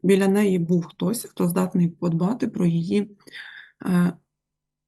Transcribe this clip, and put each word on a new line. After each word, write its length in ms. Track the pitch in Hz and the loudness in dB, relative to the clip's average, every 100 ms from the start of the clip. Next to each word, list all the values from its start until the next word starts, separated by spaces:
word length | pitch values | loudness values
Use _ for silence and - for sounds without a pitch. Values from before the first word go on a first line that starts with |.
біля 260 | 185 196 196 | 2 4 4
неї 300 | 202 208 185 | 2 2 0
був 280 | 165 180 170 | 0 0 -2
хтось, 380 | - 175 233 | -4 -4 -4
хто 240 | - - 180 | -6 -4 -2
здатний 400 | 180 185 185 170 | 0 0 2 0
подбати 600 | - 175 165 180 247 226 | 0 -2 0 -2 -2 -4
про 180 | - 175 | -2 0
її, 500 | 165 170 202 202 - - - - - - - - | 0 0 -2 -2 -8 -20 -20 -20 -20 -20 -10 0
е, 260 | 180 175 - _ _ _ _ _ _ | 2 2 -2 _ _ _ _ _ _